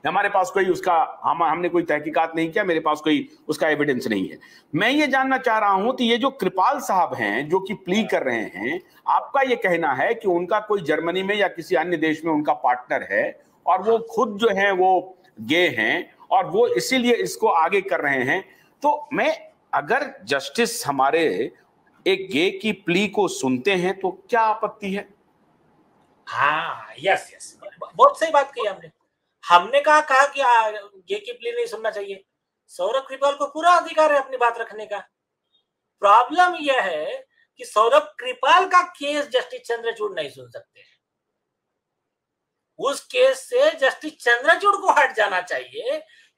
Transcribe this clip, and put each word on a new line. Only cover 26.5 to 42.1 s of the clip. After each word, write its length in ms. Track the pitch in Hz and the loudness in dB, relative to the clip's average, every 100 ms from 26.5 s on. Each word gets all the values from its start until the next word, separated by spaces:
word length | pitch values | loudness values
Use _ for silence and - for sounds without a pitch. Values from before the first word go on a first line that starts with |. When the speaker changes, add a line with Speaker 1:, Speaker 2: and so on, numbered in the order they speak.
| 156 165 131 - - | 0 -6 -10 -14 -6
Speaker 2:
यस, 340 | 175 - - | -2 -2 -4
यस, 240 | - - - - - | -20 -20 -20 -20 -18
ब-, 120 | - | -14
बहुत 260 | 170 277 285 | 4 4 4
सही 100 | 320 | 2
बात 200 | 294 269 | 2 0
कही 160 | - 214 | -4 -6
हमने। 240 | 190 160 _ _ _ _ _ - | -6 -16 _ _ _ _ _ 4
हमने 340 | 175 196 277 | 4 6 0
कहा, 200 | 294 302 | 4 4
कहा 260 | 302 269 285 | 4 4 4
कि, 140 | 285 | 2
आ, 300 | 262 233 220 214 | 2 4 2 -6
गे 380 | 196 196 185 208 | -16 -20 _ -8
की 140 | 240 | -8
प्ली 200 | 226 233 | -12 -8
नहीं 140 | 233 226 | -6 -6
सुनना 240 | 214 220 | -6 -6
चाहिए। 340 | 202 202 190 _ _ _ _ _ | -6 -10 -12 _ _ _ _ _
सौरभ 380 | - 185 262 262 | -6 -2 -2 -6
कृपाल 260 | 269 277 | -2 -2
को 120 | 277 285 | -2 -6
पूरा 240 | 311 339 | 0 4
अधिकार 420 | 349 320 311 311 | 4 2 2 4
है 60 | 285 | 2
अपनी 180 | 262 262 | -2 0
बात 220 | 240 233 | 0 0
रखने 280 | 226 214 214 | -10 -12 -12
का। 120 | 202 - _ _ _ _ _ _ _ _ _ | -12 -14 _ _ _ _ _ _ _ _ _
प्रॉब्लम 540 | 202 - 247 320 359 | 6 6 6 4 2
यह 260 | 339 294 254 | 2 0 0
है 460 | 196 156 165 262 - _ _ _ | 0 -4 -6 -8 -14 _ _ _
कि 60 | |
सौरभ 500 | 240 208 233 285 302 - | -4 2 6 4 2 -10
कृपाल 460 | 247 254 269 349 381 | -10 -2 4 4 6
का 160 | 370 | 2
केस 460 | 359 - 285 294 285 | 2 -8 -4 -4 -2
जस्टिस 320 | 254 - 247 | -4 -4 -14
चंद्रचूड़ 540 | - 233 233 220 208 | -6 -4 -4 -6 -8
नहीं 160 | 175 143 | -6 -10
सुन 200 | 135 123 | -12 -20
सकते 300 | - _ _ | -20 _ _
हैं। 180 | _ _ _ _ _ _ _ _ _ _ _ _ _ | _ _ _ _ _ _ _ _ _ _ _ _ _